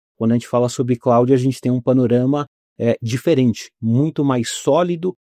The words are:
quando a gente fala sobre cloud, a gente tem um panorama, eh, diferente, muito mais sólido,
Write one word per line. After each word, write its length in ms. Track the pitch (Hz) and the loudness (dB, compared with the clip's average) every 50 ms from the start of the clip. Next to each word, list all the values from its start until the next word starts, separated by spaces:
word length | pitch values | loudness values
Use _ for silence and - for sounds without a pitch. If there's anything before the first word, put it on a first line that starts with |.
| _ _ _ | _ _ _
quando 140 | - 117 113 | -4 0 0
a 20 | 120 | 0
gente 140 | 120 - | 0 -2
fala 220 | - - 120 123 120 | -2 -2 -2 0 -2
sobre 260 | - - 127 120 123 | -2 -4 -2 -2 -2
cloud, 360 | 120 - 127 117 120 123 123 | -2 0 2 2 4 4 4
a 60 | 135 | 2
gente 240 | 127 127 135 127 - | 2 2 0 -2 -2
tem 100 | - 127 | -2 -2
um 100 | 123 127 | -2 -2
panorama, 680 | - 131 127 131 127 110 120 123 123 131 143 147 143 - _ _ _ _ _ - | 0 2 2 2 2 2 2 2 2 0 -2 -2 -4 -8 _ _ _ _ _ -4
eh, 180 | 117 117 117 - | -2 -2 -2 -2
diferente, 680 | 120 110 117 120 - 170 160 131 127 120 107 - - - _ - | -4 -6 -4 -2 0 2 2 4 2 2 0 -2 -8 -18 _ -6
muito 460 | 113 113 117 127 147 160 - - 143 | -2 0 0 0 0 0 -2 -2 -2
mais 240 | 139 131 123 113 - | 0 0 -2 -2 -6
sólido, 680 | - - - 139 139 165 180 175 175 160 175 185 - _ _ _ _ | -8 -4 -2 0 2 2 0 -2 -4 -4 -6 -8 -8 _ _ _ _